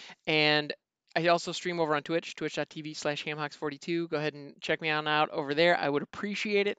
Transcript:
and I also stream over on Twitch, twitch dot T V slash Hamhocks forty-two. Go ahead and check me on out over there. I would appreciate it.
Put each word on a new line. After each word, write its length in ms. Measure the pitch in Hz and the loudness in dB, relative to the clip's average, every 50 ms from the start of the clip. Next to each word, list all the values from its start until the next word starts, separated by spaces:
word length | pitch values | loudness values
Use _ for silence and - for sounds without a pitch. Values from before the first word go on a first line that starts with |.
| - - - _ - - | -20 -20 -20 _ -2 2
and 440 | 160 156 151 151 151 151 147 147 - - _ _ _ _ _ _ - | 4 4 6 6 4 4 2 -2 -6 -12 _ _ _ _ _ _ 0
I 100 | 165 160 | 2 4
also 240 | 175 170 175 - 180 | 4 4 4 2 -4
stream 300 | 165 - - 180 175 170 | -8 -6 -4 -4 -2 0
over 160 | 165 151 151 | 0 2 0
on 80 | 147 143 | 0 0
Twitch, 320 | - 165 170 - - - | 0 -2 -2 -2 -6 -8
twitch 180 | - 160 151 - | -6 -6 -4 -4
dot 160 | 156 147 - | -4 -6 -6
T 120 | - 165 | -8 -10
V 120 | 147 156 151 | -10 -10 -8
slash 300 | - - 156 147 143 - | -6 -4 -4 -4 -4 -4
Hamhocks 300 | 160 151 151 151 143 - | -6 -6 -6 -6 -8 -6
forty-two. 520 | - 160 151 143 135 - 175 170 170 170 | -6 -6 -6 -6 -6 -4 -2 -2 -2 -2
Go 100 | 165 165 | -2 -2
ahead 180 | 147 151 151 143 | -2 -2 -2 -4
and 260 | 147 143 143 - - | -6 -12 -16 -16 -6
check 200 | - - 160 156 | -2 -2 -2 0
me 100 | 170 156 | 0 0
on 180 | 151 151 151 151 | 0 0 2 2
out 220 | 151 151 156 151 | 4 4 4 2
over 240 | - 160 147 135 147 | 0 -2 -2 0 2
there. 220 | 147 170 175 170 | 4 6 6 6
I 120 | - - 143 | 4 2 2
would 160 | 143 143 - | 0 0 -2
appreciate 640 | - - - - 208 202 - - 214 208 202 202 202 | -4 -8 -6 -6 -4 -4 -4 -2 0 0 0 0 0
it. 100 | 202 | -4